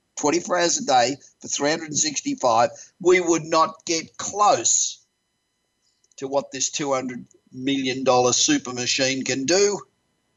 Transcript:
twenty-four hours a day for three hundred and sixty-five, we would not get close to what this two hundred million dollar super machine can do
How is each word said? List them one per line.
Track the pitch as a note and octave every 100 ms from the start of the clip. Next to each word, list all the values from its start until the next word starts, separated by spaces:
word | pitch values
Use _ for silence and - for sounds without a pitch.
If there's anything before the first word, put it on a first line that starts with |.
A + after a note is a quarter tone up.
| _ -
twenty-four | D3 E3 - F3
hours | E3+ D#3+
a | C3
day | B2+ A#2+ C#3 - _
for | B2+
three | - C#3+
hundred | E3 D#3
and | C#3
sixty-five, | D3+ C3+ C#3+ C#3 - A#2 A#2+ - - _
we | F3 F3+
would | E3+ E3
not | D#3 D#3+ D#3 -
get | - E3 - -
close | - G3+ G#3 C3 - - - - _ _ _ _ _ _ _ _ _ _ _ -
to | C3+
what | C#3 C3+
this | C3+ -
two | - C#3+
hundred | C3 B2+ B2 C3 _ _
million | B2+ C3 C#3 C3 C3
dollar | B2+ B2+ B2
super | A#2+ - D3 B2+
machine | B2+ B2 - C3 C3
can | B2 C3
do | C3+ F#3 G3+ F#3+ - _ _ _ _